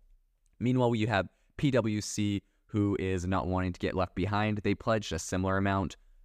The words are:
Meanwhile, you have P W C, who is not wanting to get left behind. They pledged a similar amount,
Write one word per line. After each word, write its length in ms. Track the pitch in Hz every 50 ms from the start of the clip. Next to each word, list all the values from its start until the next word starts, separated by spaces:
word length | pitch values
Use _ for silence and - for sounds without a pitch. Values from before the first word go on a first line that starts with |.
| _ - - _ _ _ _ _ _ _ _ -
Meanwhile, 360 | - 123 127 127 123 120 120
you 120 | 110 107
have 220 | 110 110 95 90 - _ _ _ _ _ -
P 120 | - 143
W 300 | 131 120 107 113 104 107
C, 420 | - - - - 104 101 101 95 - _ _ _ _
who 300 | _ - 107 104 101 98 -
is 260 | - 95 95 92 87
not 220 | 92 95 92 60
wanting 260 | 90 92 92 92 90 90
to 60 | -
get 160 | - 92 -
left 220 | 92 92 - -
behind. 420 | 90 87 98 104 101 107 107 107 104
They 160 | - 101 101
pledged 380 | - - 123 113 110 104 - -
a 80 | 80
similar 360 | - - - 92 92 95 95
amount, 400 | 98 98 98 98 98 92 - - - - - - -